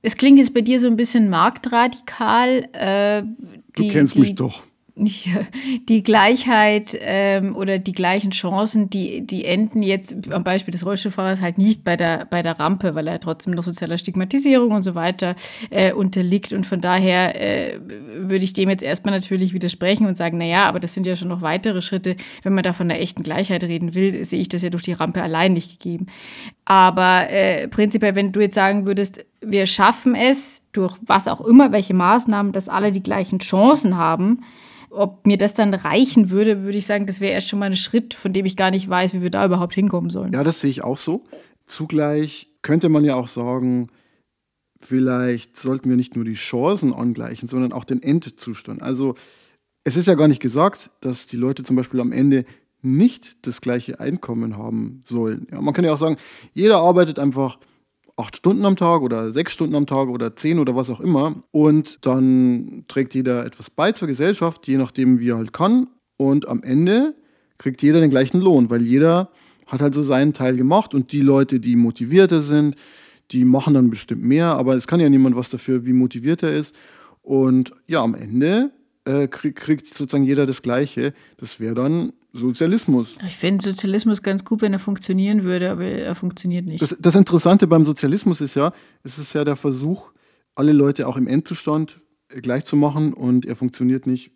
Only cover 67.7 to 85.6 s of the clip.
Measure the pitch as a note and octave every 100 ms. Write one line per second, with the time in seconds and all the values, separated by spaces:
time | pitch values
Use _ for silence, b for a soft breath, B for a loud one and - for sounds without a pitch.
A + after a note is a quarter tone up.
67.7 | B2 C#3+ E3 D#3 C3 C3 F3+ F#3 D3 A#2
68.7 | A#2+ A#2 C3 D#3+ F3 F#3 b b b _
69.7 | C3 C#3+ C#3+ C#3 C3 C#3+ D3 C3 B2+ C3
70.7 | F#3 - C#3 B2 D3 C#3 C3+ C3+ C3 A#2
71.7 | A#2+ A#2 A#2 A#2+ F3 F#3+ E3 C#3+ D3+ D3
72.7 | C3+ b b b b _ B2+ B2+ C3 C3+
73.7 | C#3 B2 A2 - A#2 A#2+ D3 E3+ C3+ B2+
74.7 | C3 - E3+ D3+ C3+ C3 B2 A#2+ B2 -
75.7 | B2+ B2 B2+ B2+ A#2+ B2+ E3+ E3 D3+ D3+
76.7 | b b b b b - C3+ C3 B2+ B2
77.7 | - - D#3+ A#2 G#2+ G#2 A#2+ D3+ G#3+ C#4
78.7 | _ _ _ - C#3 C#3 - D3+ - -
79.7 | D3+ - - C#3 C#3+ C3 C#3 C3+ B2+ B2
80.7 | B2 C#3+ A#2+ C3+ b b b A#2 - A2+
81.7 | A#2 C3+ E3+ - - _ A#2+ B2+ A#2+ E3
82.7 | A3 - B2+ A2+ - F#3 - E3+ G3 G3
83.7 | F#3+ G3 G3+ A3 G#3 G3+ G3 F#3+ A3 G#3+
84.7 | G3 - G3 - F#3+ G3 G#3 F3+ F3+